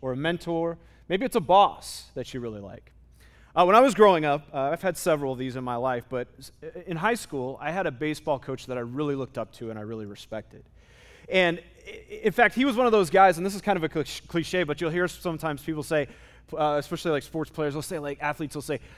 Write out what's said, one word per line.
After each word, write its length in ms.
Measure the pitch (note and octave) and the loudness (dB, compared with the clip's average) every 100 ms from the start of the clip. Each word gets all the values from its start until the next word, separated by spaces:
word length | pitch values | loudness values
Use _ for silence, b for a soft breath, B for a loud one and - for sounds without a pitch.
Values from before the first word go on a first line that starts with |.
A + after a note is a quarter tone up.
or 120 | C3 | -6
a 40 | B2+ | -2
mentor, 600 | D#3+ F3 E3+ E3 E3 E3+ b b b | -2 -2 -4 -4 -4 -6 b b b
maybe 180 | F#3+ B3 | -2 0
it's 80 | |
a 60 | A#3 | 0
boss 640 | D3+ F#3+ F3 - - - - | 4 6 6 4 -6 -16 -12
that 180 | C3+ A#2+ | -12 -10
you 60 | B2+ | -8
really 220 | A#2 G#2 | -10 -10
like. 320 | G2 G#2+ - - - _ b b b E3 | -14 -16 -20 -20 -20 _ b b b 2
Uh, 80 | |
when 100 | F3+ | 6
I 60 | A3 | 8
was 140 | C4+ G3 | 6 8
growing 280 | G#3 E3+ | 8 8
up, 220 | D3+ D3 - | 4 0 -2
uh, 160 | C#3+ C#3 | -4 -2
I've 120 | E3+ | -2
had 140 | F#3+ E3+ | -4 -2
several 360 | F3+ D3+ C#3 | 0 2 0
of 80 | B2+ | -4
these 160 | C3 B2+ | -6 -6
in 80 | |
my 100 | B2 | -6
life, 300 | A#2+ C3 B2 - | -2 -2 -4 -4
but 200 | B2+ B2 - | -8 -8 -14
s-, 140 | C3 - D#3+ F3+ E3+ | -20 -20 -18 -14 -10
in 120 | E3 | -4
high 160 | G#3 | -2
school, 440 | A#3 - C#3 B2+ C3 | -2 -6 -8 -6 -8
I 120 | D3 | -6
had 140 | F3+ E3 | -4 -4
a 40 | |
baseball 480 | B2+ D3+ D3+ D#3+ C3+ | -4 -6 -4 -4 -4
coach 280 | - C3 - | -4 -10 -8
that 100 | B2+ | -8
I 60 | |
really 340 | A#2+ C3 D3 C#3 | -6 -4 -4 -4
looked 220 | B2 B2 | -6 -8
up 120 | A2 | -10
to 160 | - A2+ | -10 -12
and 80 | G#2+ | -10
I 40 | |
really 240 | G#2+ A2 G#2 | -10 -10 -12
respected. 560 | G2+ - A2 - - - _ b b b b b | -14 -12 -12 -12 -20 -20 _ b b b b b
And 320 | F#3 F3 F3 - - | 2 2 0 -8 -20
i-, 360 | - - - G#3 | -20 -18 -16 -4
in 100 | G#3+ | 0
fact, 220 | A#3 A3 | 4 4
he 100 | - | 4
was 120 | C#4 A3+ | 2 4
one 100 | B3 | 4
of 60 | |
those 180 | G#3+ D#3+ | 4 6
guys, 280 | F#3+ F#3+ E3 | 8 8 6
and 80 | F#3+ | -2
this 100 | G3 | -4
is 60 | |
kind 140 | G#3 F#3+ | -2 0
of 40 | |
a 60 | D#3 | 0
clich-, 400 | D#3+ C#3 - - | -2 -4 -8 -6
cliche, 340 | E3+ D#3 F#3 | -4 -2 -2
but 180 | D3+ D3 | -2 -2
you'll 100 | E3+ | -2
hear 180 | F3 F3+ | 0 -2
sometimes 540 | - F3+ D#3+ D#3+ C#3+ | -4 -6 -4 -4 -6
people 200 | - D#3 | -6 -6
say, 240 | C#3 D#3 C3 B B B B D#3 | -2 0 -2 B B B B -2
uh, 200 | D3+ D3 | 0 0
especially, 320 | - E3+ F3 | -2 -4 -2
like, 140 | D3 | -2
sports 260 | - D#3+ D3+ | -2 -8 -6
players, 220 | - D3 | -4 -4
they'll 100 | D3 | -4
say, 160 | C#3 E3+ | -6 -8
like, 240 | C#3+ C#3+ | -8 -6
athletes 320 | D3 C#3+ D3+ | -6 -4 -8
will 80 | D3+ | -8
say, 160 | C#3+ C#3 - | -6 -8 -10